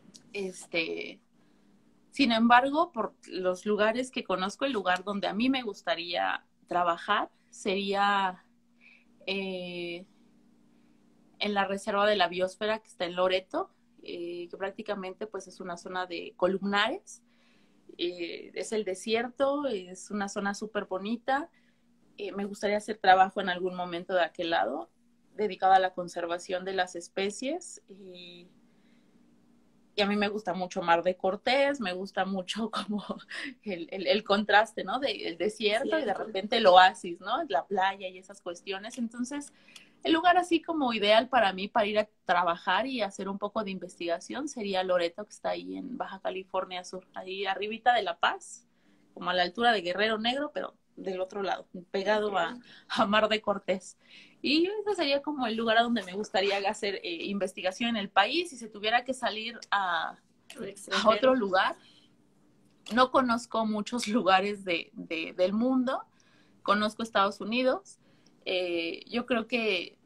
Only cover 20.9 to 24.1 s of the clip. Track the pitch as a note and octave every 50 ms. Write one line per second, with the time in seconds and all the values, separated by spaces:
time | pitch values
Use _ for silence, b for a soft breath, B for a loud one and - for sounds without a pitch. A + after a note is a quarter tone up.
20.9 | F#3+ F#3 G3 G#3+ A#3 A3+ - - C4+ C#4+ E4 - b b b b b b b _
21.9 | _ _ _ _ _ - G#3 F#3+ F#3 G3+ G3+ G3 G3+ - A3 G3+ G#3 G#3 G#3 -
22.9 | G#3+ - - F#3+ F#3 F#3+ F#3+ G3 - G#3 G3 F#3 F3+ F3 F#3 F#3 F3+ F3+ F3+ F3+
23.9 | E3+ F3 F3+ -